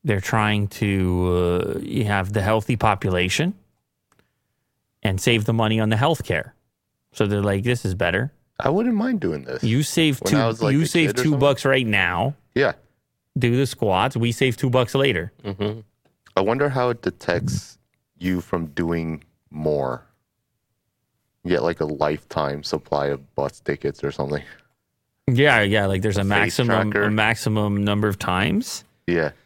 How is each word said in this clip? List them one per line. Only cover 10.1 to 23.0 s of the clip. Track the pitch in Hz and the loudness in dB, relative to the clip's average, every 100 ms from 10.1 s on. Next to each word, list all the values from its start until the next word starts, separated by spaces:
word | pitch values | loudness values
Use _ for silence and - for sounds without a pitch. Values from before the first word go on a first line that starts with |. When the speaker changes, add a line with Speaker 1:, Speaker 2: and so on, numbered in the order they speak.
| 131 | 0
Speaker 2:
When | 95 | 0
Speaker 1:
two, | - | 2
Speaker 2:
I | 113 | 2
was, | 113 | 0
like, | 110 | 2
Speaker 1:
you | 139 | 2
Speaker 2:
a | |
Speaker 1:
save | 160 170 156 | 2 2 2
Speaker 2:
kid | 113 | 2
or | |
Speaker 1:
two | 160 | 0
Speaker 2:
something. | 139 | 4
Speaker 1:
bucks | 143 131 | 2 2
right | 135 135 | 2 2
now. | 117 101 90 87 120 147 _ | 2 2 2 0 -2 -4 _
Speaker 2:
Yeah. | 127 135 - _ _ _ _ _ - | 0 0 -2 _ _ _ _ _ -2
Speaker 1:
Do | 120 123 | 0 2
the | |
squats. | 135 - 107 92 123 | 0 0 0 2 2
We | 117 117 | 0 -2
save | 113 131 | 2 0
two | 117 131 | 0 2
bucks | 127 120 | 2 2
later. | 139 139 92 90 _ | 2 2 0 -4 _
Speaker 3:
Mm-hmm. | 104 95 104 110 - _ _ _ _ - | -12 -4 -6 -6 -16 _ _ _ _ -2
Speaker 2:
I | |
wonder | 98 127 143 | 0 0 0
how | 131 123 | 0 -2
it | 117 | -2
detects | - - - 87 - 95 - - _ _ _ _ | -6 -4 -2 -2 -2 -6 -10 -20 _ _ _ _
you | 92 90 | -4 -4
from | - 87 80 | -4 -6 -4
doing | 71 85 85 80 78 - _ _ | -4 -2 -2 -4 -10 -14 _ _
more. | 76 78 73 65 64 _ _ _ _ _ _ _ _ _ _ _ _ _ _ | -6 -2 -2 -4 -6 _ _ _ _ _ _ _ _ _ _ _ _ _ _
You | 87 | -2
get, | 85 | 0
like, | 82 82 | 0 -2
a | |
lifetime | 76 73 76 76 _ 80 71 71 | -4 0 -2 -2 _ -4 -2 -4
supply | - 78 - 73 | -6 -8 -2 -2